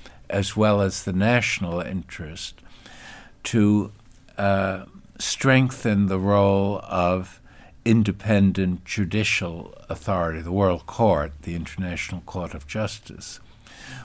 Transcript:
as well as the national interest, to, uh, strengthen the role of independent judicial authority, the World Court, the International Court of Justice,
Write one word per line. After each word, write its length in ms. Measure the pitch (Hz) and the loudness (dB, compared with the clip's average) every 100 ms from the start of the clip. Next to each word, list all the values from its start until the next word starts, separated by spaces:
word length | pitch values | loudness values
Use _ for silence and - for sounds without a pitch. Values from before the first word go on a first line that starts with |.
| - - - | -20 -18 -6
as 280 | 98 98 - | -2 -2 2
well 240 | 107 104 | 4 4
as 240 | 98 - | 2 -2
the 80 | - | -4
national 680 | 92 107 123 - - 87 87 | 0 2 2 0 -4 -4 -4
interest, 800 | 85 95 - - 78 85 - - - - - - - - - - | -4 -8 -8 -12 -14 -12 -14 -14 -20 -20 -20 -20 -20 -20 -20 -14
to, 480 | - 117 104 104 - - - - - - | -2 4 6 4 2 -8 -20 -20 -16 -2
uh, 480 | 101 98 98 95 - - - - | 0 2 0 -4 -10 -20 -20 -10
strengthen 920 | - - 135 131 131 - 117 101 98 | -8 -2 4 4 4 0 0 2 2
the 100 | 95 | 2
role 640 | 95 101 101 98 98 101 | 2 4 6 4 2 -2
of 580 | - 90 87 92 92 - - - - - 117 | -4 0 0 0 -4 -14 -20 -20 -20 -4 2
independent 960 | 113 101 95 104 104 98 92 92 90 | 2 2 0 2 4 4 4 0 -2
judicial 880 | - - 90 104 110 - 87 85 50 - - | -6 -4 -2 0 0 -2 -4 -8 -12 -14 -12
authority, 520 | 95 - 92 85 80 | -8 -2 -2 -2 -4
the 120 | 85 | -4
World 340 | 95 98 87 - | 2 2 2 -4
Court, 460 | - 113 82 76 71 | 0 2 4 0 -6
the 120 | - | -8
International 640 | 85 78 - 92 85 - 90 | -6 -6 -6 -6 -6 -8 -10
Court 300 | - 95 87 | -10 -8 -8
of 140 | 80 - | -10 -8
Justice, 720 | 107 104 - - - - - - - - - - 131 | -4 -4 -6 -14 -16 -16 -16 -20 -20 -20 -20 -18 -16